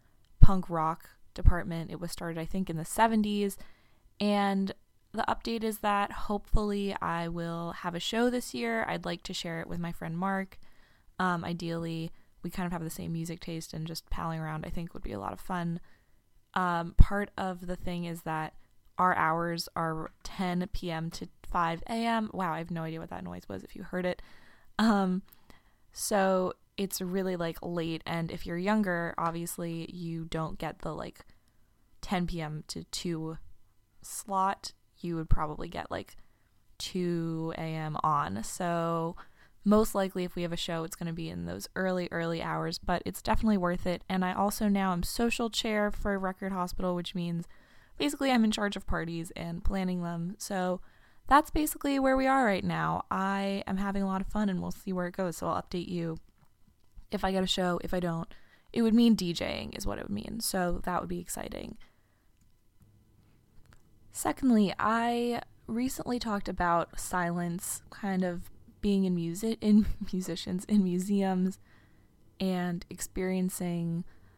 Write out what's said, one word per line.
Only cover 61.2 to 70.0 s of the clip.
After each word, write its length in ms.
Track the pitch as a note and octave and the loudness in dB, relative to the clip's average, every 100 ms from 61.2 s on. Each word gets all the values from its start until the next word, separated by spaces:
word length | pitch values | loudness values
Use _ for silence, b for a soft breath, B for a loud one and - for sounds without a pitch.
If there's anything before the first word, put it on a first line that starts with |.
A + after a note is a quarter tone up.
exciting. 560 | F3 - - G1+ - - b b b b b _ - _ _ _ - - _ - _ _ _ - - - - - - | -6 -8 -6 -8 -10 -12 b b b b b _ -20 _ _ _ -20 -20 _ -20 _ _ _ -20 -20 -20 -20 -20 -16
Secondly, 600 | - - - C4 A3 F#3 - | -4 -4 2 6 6 6 4
I 640 | G#3+ A#3 A#3+ A#3+ A#3+ A#3 - - - | 2 2 2 2 0 -2 -6 -14 -6
recently 520 | A3+ C4 - - B3 | -2 -2 -4 -4 -4
talked 300 | A3+ G3+ G3 | -2 -2 -2
about 500 | F#3 F3 E3+ D#3+ - | 0 2 2 0 -6
silence 840 | - F3+ E3+ F3 F3 E3+ - - - | -4 -2 0 0 -2 -4 -6 -10 -12
kind 340 | - G3+ F#3 F3+ | -8 -2 0 0
of 240 | F3+ - - - - | -2 -8 -16 -20 -4
being 240 | G3+ G3 F#3 | 2 4 4
in 100 | F3 | 2
musi-, 420 | E3 F3+ A3+ A3+ | -2 -2 -4 0
in 240 | G#3+ G#3 G#3 | 6 8 6
<laughs> 140 | - | 0